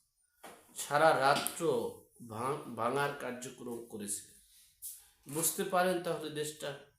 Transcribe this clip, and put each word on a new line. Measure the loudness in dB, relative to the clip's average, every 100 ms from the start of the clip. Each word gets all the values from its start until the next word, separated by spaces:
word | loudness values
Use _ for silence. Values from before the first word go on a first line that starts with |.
| _ _ _ _ -20 -20 -18 -10
সারা | 0 6 8 8
রাত্র | 6 4 2 0 2 2 0 -6 -18 -20 -12
ভাঙ-, | -6 -4 -4 -6
ভাঙার | -2 0 2 0 -2
কার্যক্রম | -8 -8 -10 -12 -10 -10 -10
করেছে। | -10 -6 -6 -8 -20 _ -20 -20 _ -14 -14 -20 _ -8
বুঝতে | -2 0 0
পারেন | 0 2 4 2
তাহলে | -2 -4 -4
দেশটা | -6 -6 -6 -8 -8 -14